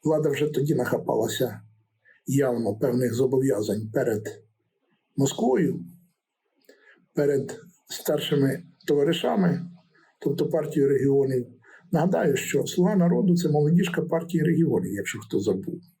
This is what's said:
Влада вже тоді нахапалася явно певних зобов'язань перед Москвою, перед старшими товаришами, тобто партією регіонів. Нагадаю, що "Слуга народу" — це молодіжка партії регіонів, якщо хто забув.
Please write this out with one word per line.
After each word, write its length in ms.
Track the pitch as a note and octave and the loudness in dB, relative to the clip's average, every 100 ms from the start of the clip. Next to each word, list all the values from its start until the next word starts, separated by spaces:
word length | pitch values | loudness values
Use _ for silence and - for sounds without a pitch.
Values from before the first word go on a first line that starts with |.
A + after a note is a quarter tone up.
Влада 260 | D3+ D#3 D3+ | 0 0 0
вже 180 | C#3+ D3+ | 0 -2
тоді 280 | - D3 D3 | -2 -2 0
нахапалася 840 | B2 B2 - A#2+ A2 - B2 G#2+ - _ _ _ _ _ - | 0 -4 -2 -2 -2 -2 -6 -8 -20 _ _ _ _ _ -2
явно 500 | C3+ C3+ A#2+ A2 G2+ | 0 2 0 -2 -2
певних 380 | C#3 B2 B2 | -2 0 0
зобов'язань 760 | A2+ B2+ C3 C3+ G#2 G#2 G#2 A2 | 0 0 2 0 0 -2 -4 -4
перед 500 | C#3+ B2 G#2 - - _ _ _ _ _ _ _ - | -2 -2 -2 -6 -14 _ _ _ _ _ _ _ -2
Москвою, 680 | C#3 - A#3 B3 D3 - - - _ _ _ _ _ _ _ - _ - _ | -2 0 0 2 0 -2 -10 -20 _ _ _ _ _ _ _ -20 _ -20 _
перед 460 | - C#3+ C#3 A#2+ - - _ _ | -2 0 0 -2 -12 -18 _ _
старшими 720 | - - D3 - C#3+ C3+ C#3 - _ - | -10 -4 -2 0 2 2 0 -10 _ 0
товаришами, 840 | C#3+ C#3+ E3 - G#3 - - - - _ _ _ _ | 2 2 0 0 2 2 0 -6 -16 _ _ _ _
тобто 280 | C#3 C#3 D3 | -4 -2 -2
партією 420 | E3 D3 - C#3 | -2 -2 2 2
регіонів. 560 | C#3 C3+ C#3 C3+ B2+ B2 - _ - _ | 4 4 4 2 -2 -4 -14 _ -20 _
Нагадаю, 460 | E3 F3 - E3 - | 0 2 2 2 0
що 300 | - - - | 0 -2 -2
"Слуга 280 | - F3+ G#3 | 2 2 4
народу" — 400 | E3+ - F#3+ E3+ | 2 2 2 2
це 120 | D#3 | 2
молодіжка 520 | D3 D3 E3+ F#3+ - | 2 4 4 2 -2
партії 420 | C3+ E3 E3+ F3 | -2 -4 -2 0
регіонів, 500 | D3+ E3 D#3+ A#2 - | 2 2 2 2 -2
якщо 260 | G2 F#2+ - | -6 -6 -10
хто 200 | - - | -6 -4
забув. 420 | G#2 F#2+ F#2 F2 - _ | -2 -4 -6 -12 -14 _